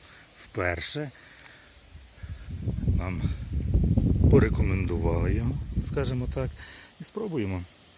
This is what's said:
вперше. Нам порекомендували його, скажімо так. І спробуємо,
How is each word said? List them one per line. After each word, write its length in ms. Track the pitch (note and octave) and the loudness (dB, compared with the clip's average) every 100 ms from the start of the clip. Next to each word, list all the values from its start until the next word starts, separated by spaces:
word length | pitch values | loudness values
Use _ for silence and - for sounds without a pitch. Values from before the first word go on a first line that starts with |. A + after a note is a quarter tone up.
| - - - - | -20 -20 -20 -20
вперше. 680 | - - F2+ E2 - D3 D3 - - - - - - - - - - - - - - - - - - - | -12 -4 -2 -2 -6 -6 -8 -12 -20 -20 -20 -20 -20 -20 -20 -20 -20 -18 -16 -14 -12 -10 -8 -4 -2 -2
Нам 240 | F2+ F2+ - - - - - - - - - - - | -2 -4 -4 -6 -6 -6 4 6 6 4 4 6 8
порекомендували 1040 | C#3+ - - F#2+ F#2+ F2+ E2 E2+ E2+ F2 | 8 6 2 0 0 0 -2 0 0 2
його, 220 | G2+ B2+ C#3+ - - | 0 0 -4 -4 -4
скажімо 440 | - C#3+ B2+ B2+ B2 | -4 -4 -2 -4 -4
так. 160 | C#3 B2+ - - - - - | -4 -6 -8 -16 -20 -20 -18
І 20 | |
спробуємо, 600 | - G#3+ G#3+ D#3 G2+ F#2 F2+ - - | -14 -10 -6 -4 -4 -4 -8 -16 -20